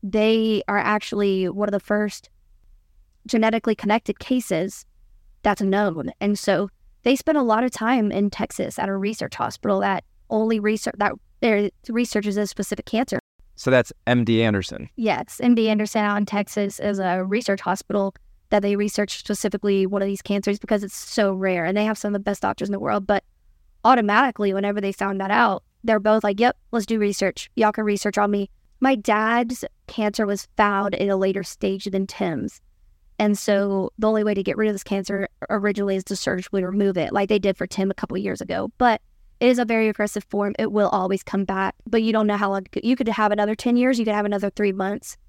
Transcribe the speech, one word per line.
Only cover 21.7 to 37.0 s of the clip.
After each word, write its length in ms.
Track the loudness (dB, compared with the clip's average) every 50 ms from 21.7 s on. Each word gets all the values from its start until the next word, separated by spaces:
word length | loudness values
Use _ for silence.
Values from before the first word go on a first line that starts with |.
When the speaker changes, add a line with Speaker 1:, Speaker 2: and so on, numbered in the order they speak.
| 0
Speaker 1:
they 80 | 0 0
have 140 | 0 -2 -2
some 160 | -4 -4 -4
of 60 | -2
the 40 | -2
best 160 | -4 -4 -2
doctors 280 | -2 -4 -2 -2 -4 -4
in 40 | -4
the 60 | -4
world. 280 | -2 0 -2 -2 2
But 160 | 0 0 0 0 _ _ _ _ _ _ _ _ _ _ _ _
automatically, 680 | 4 6 6 4 2 4 4 2 2 0 0 -2 0 0
whenever 260 | 0 -2 -2 -2 -2
they 100 | -2 -4
found 300 | -4 -2 -4 -4 -2 -4
that 100 | -2 0
out, 340 | 2 4 4 2 2 -2 _ _ _ _ _
they're 160 | 0 0 2
both 240 | 4 4 2 4 4
like, 160 | 0 0 2
"Yep, 160 | 2 2 2 _ _ _ -4
let's 140 | -4 -2
do 120 | 0 0 0
research. 520 | 0 0 0 0 -2 -2 -2 -4 -14 -12 _
Y'all 160 | 0 2 2 2
can 120 | 0 -2
research 320 | 0 0 0 -2 -2 0
on 140 | 0 0 2
me." 180 | 2 0 -2 -4 -10 _ _ _ _ _
My 140 | 2 2 2
dad's 680 | 2 2 0 2 2 2 2 2 0 0 -2 -4 -8 -10 -14 _ _ _
cancer 380 | -14 -6 -2 -2 -2 0 -2 -2
was 240 | -2 -2 -4 -6 _ _
found 380 | 2 2 2 2 0 0 -2 -2
in 160 | -2 0 0
a 60 | 0
later 260 | 2 2 0 0 -2 -6
stage 420 | -8 -10 _ -4 -2 -2 -2 -6
than 220 | -4 -2 -2 -2
Tim's. 540 | -2 -4 -4 -4 -2 -2 -4 -6 -6 -8 -12 _ _ _ _ _ -20 _ _ _ _ _ _
And 180 | 0 0 2
so 560 | 0 2 2 2 2 2 0 0 -2 -2 -4 _ 0
the 80 | 0
only 160 | 2 2 2 2
way 100 | 2 0
to 100 | 0 0
get 120 | 0 2
rid 120 | 2 2 2
of 60 | 2
this 100 | -2 -4
cancer 440 | -4 -2 -2 -2 -2 -4 -4 -4 -6 _ _ -6 -2
originally 460 | -2 0 2 0 0 2 0 0 0
is 80 | -2 -2
to 120 | -4 -6
surgically 460 | -4 -2 -2 -2 -2 -4 -2 -2 -2 -2
remove 320 | 0 0 2 2 2 2
it, 160 | 2